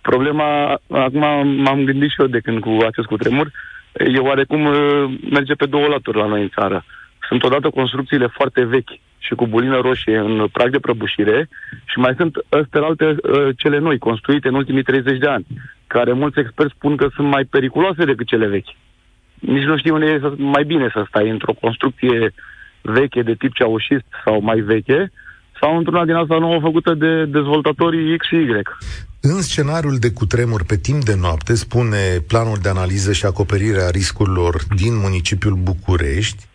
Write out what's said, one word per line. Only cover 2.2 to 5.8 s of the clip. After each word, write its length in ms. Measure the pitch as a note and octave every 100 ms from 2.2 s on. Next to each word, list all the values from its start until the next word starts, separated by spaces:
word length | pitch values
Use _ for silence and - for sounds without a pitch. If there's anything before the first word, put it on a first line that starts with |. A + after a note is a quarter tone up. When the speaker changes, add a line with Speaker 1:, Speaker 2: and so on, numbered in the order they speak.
Speaker 1:
eu 60 | C3+
de 140 | B2
când 200 | A2 A2+
cu 180 | A2 A2 A2+
acest 200 | A2 A2
cutremur, 440 | G#2+ A#2 C3 D#3 - - - - - -
e 40 | C3
oarecum, 460 | C3 C#3 C#3 D#3
uh, 500 | D3 D3 C#3+ C#3+ C#3 C3 -
merge 240 | C#3+ C3+
pe 120 | C#3+ C#3
două 200 | D3